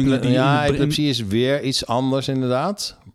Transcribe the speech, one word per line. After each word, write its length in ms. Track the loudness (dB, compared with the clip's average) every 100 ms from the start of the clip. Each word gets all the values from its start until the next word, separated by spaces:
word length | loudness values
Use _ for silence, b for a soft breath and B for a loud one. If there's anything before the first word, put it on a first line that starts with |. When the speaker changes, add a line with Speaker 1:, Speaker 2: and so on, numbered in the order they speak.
| 2
Speaker 1:
epile-, 60 | 2
Speaker 2:
die 100 | 2
in 60 | 2
Speaker 1:
ja, 160 | 2
Speaker 2:
de 60 | 2
brein 160 | 2
Speaker 1:
epilepsie 360 | 2 0 0 0
is 140 | -2
weer 380 | 0 0 2 0
iets 220 | -2 -4 -2
anders 420 | -2 0 0 -2
inderdaad. 720 | -2 0 0 -2 -4 -8 -12 -20